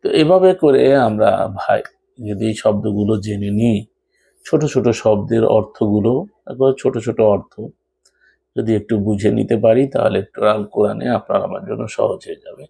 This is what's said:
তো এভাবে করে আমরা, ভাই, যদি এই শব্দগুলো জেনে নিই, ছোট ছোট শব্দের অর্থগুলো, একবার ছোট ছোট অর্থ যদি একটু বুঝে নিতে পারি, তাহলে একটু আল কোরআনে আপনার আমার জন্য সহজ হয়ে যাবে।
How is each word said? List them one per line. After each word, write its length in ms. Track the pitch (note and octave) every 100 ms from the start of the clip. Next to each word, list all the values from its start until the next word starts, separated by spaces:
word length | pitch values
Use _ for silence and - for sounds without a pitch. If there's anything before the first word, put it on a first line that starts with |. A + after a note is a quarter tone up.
তো 40 | -
এভাবে 400 | D#3+ D#3 F#3 F#3
করে 300 | F#3 D3+ C3 C3 C3+
আমরা, 340 | A#2 G#2+ G#2 G2 G2 F#2+
ভাই, 260 | - G#2 - _ _ -
যদি 240 | G#2+ G2 A2
এই 100 | A2
শব্দগুলো 580 | - G2+ G#2+ G2+ G#2 G#2+
জেনে 340 | G#2 G2+ G2+
নিই, 280 | G#2 A#2 G#2+ - _ _ _ _ _ -
ছোট 160 | D#3 D3
ছোট 220 | C3 A#2+
শব্দের 540 | A2+ A2+ G#2 G2+ A2+ A2+
অর্থগুলো, 680 | A2 G#2 - G#2+ G#2 G#2 C3 G3+ _ -
একবার 240 | B2+ C3+
ছোট 200 | C3 B2+ A#2+
ছোট 220 | A#2 A2
অর্থ 320 | A2 G2 - - A2 _ _ _ _ _ _ _ _ -
যদি 160 | A2+ G#2+
একটু 180 | - A2
বুঝে 320 | G2+ G2+ G#2+
নিতে 240 | A2+ G#2+ A#2
পারি, 260 | A2+ A#2 C3+
তাহলে 300 | B2+ A2+ F#2+
একটু 200 | G2+ - G#2+
আল 180 | G#2+ G#2
কোরআনে 400 | - G#2 A2 B2
আপনার 300 | A2 - G#2
আমার 180 | G2 - -
জন্য 180 | A2+ A2+
সহজ 320 | - A2+ -
হয়ে 160 | - D#2+
যাবে। 220 | - F2 -